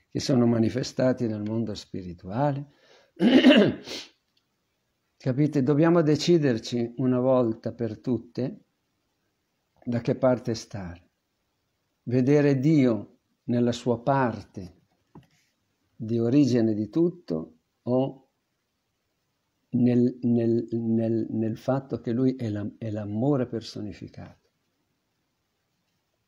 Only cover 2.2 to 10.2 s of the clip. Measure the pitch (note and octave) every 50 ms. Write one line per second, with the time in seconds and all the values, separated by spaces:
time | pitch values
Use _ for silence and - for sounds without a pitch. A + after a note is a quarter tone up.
2.2 | - F2+ G2 A#2+ C#3+ D3 C3+ C#3 C#3+ - _ _ _ _ _ _ _ _ _ -
3.2 | F3 A#3+ C4 - - B3+ D4+ B3 G3 C#3+ - - - - - - - - _ _
4.2 | _ _ _ _ _ _ _ _ _ _ _ _ _ _ _ _ _ _ _ _
5.2 | - C3+ B2 C3 D3+ C#3+ D3 C#3+ B2+ C3 D3 C#3+ E3 E3+ F3 F3 D#3+ D3 D3+ C#3+
6.2 | - E3+ F3 E3 D3 C3+ A#2+ A2 - - B2 A#2+ A#2 A#2 - - C3 B2+ B2+ B2
7.2 | B2 C3 C3 B2+ B2 A2+ A2 - - A#2 A2+ - A#2 A2 G#2+ - - C3 B2 A2
8.2 | - - - - B2 D#3 G#3 - _ _ _ _ _ _ _ _ _ _ _ _
9.2 | _ _ _ _ _ _ _ _ _ _ _ _ - B2 A#2+ A#2 - - B2+ -